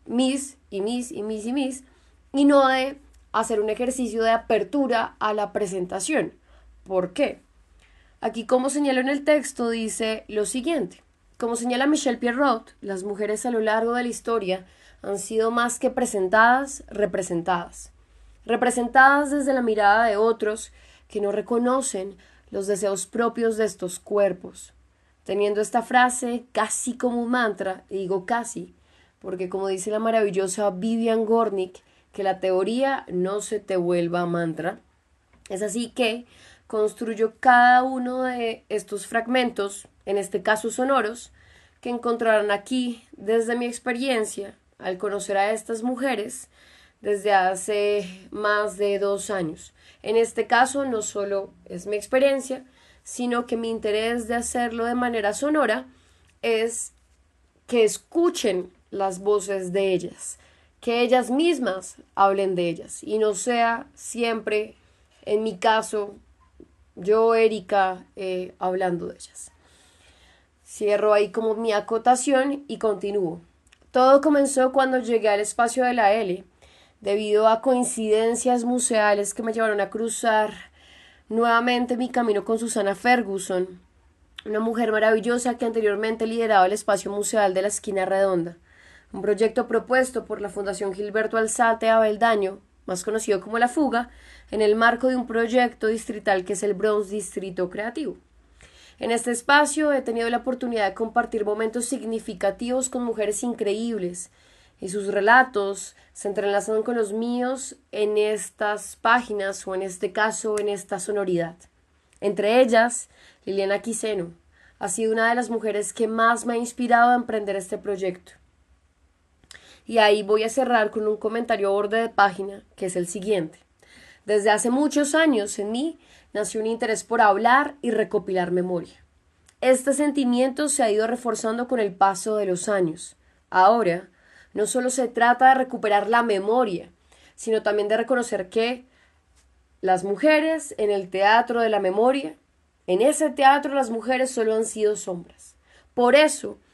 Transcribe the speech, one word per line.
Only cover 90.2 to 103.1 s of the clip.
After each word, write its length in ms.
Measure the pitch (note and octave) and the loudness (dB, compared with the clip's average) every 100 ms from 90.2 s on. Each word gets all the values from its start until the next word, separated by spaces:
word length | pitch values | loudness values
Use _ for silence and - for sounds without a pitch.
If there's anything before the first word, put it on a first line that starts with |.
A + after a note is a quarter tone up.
por 160 | - G#3 | -8 -8
la 80 | G3+ | -8
Fundación 440 | G3+ G3 F#3 G3+ | -6 -6 -4 -4
Gilberto 440 | F#3 G#3 G#3 A3 A3+ | -6 -4 -2 0 0
Alzate 520 | A3 - A#3 A3+ A3+ | 0 2 2 2 4
Abeldaño, 720 | A3+ A3 G#3 A#3 A3 F#3+ G3 _ _ - | 4 4 2 2 2 -2 -6 _ _ -8
más 180 | F3+ | -6
conocido 360 | G#3+ A3 A3 F#3+ | -4 -4 -2 -2
como 180 | G#3+ A3+ | -2 0
La 100 | A#3+ | 0
Fuga, 420 | C#4 C#4 A3+ A#3+ - - - - | 2 0 0 -4 -12 -20 -20 -8
en 100 | G#3+ | 0
el 140 | G#3+ | 2
marco 340 | A3 A#3 A#3 B3+ | 6 4 4 0
de 80 | B3+ | 0
un 100 | B3 | -2
proyecto 600 | A3+ A3+ B3 A#3+ - A3 | -2 2 2 2 0 -2
distrital 580 | A3+ - G#3+ G#3 F#3+ | -2 -6 -6 0 0
que 80 | F#3 | 0
es 80 | G3 | -4
el 120 | G#3 | -2
Bronx 340 | F#3+ G#3+ G#3 F#3+ | 0 0 0 -2
Distrito 640 | G#3 F#3+ - F#3+ F#3 F3+ | -6 -8 -8 -8 -4 -6
Creativo. 460 | F#3+ A3 A#3+ C4 F3 _ _ _ _ - _ - - | -4 -8 -6 -8 -10 _ _ _ _ -20 _ -20 -8
En 120 | A3 | -2
este 200 | A#3 A#3+ | -2 -2
espacio 640 | A#3 - C#4+ D4 D4+ D4+ | -4 4 4 4 2 2
he 100 | C#4 | 0
tenido 260 | B3+ A#3 A#3 | -2 -2 -2
la 100 | A#3+ | -2
oportunidad 480 | B3 B3+ B3 A3+ G3 | -2 -6 -4 -2 -2
de 80 | |
compartir 500 | G3 A3+ A#3+ A#3 A3 | -2 -2 -2 -2 -2
momentos 420 | G#3 G#3 A3 A#3+ A#3+ | -2 -2 -2 -4 -6
significativos 1040 | B3+ G#3+ A3+ A3 F#3 G3 G3 A#3+ B3+ B3+ | -6 -4 -8 -8 -4 -4 -2 -4 -2 -2
con 120 | B3+ | -4
mujeres 400 | A#3+ | -6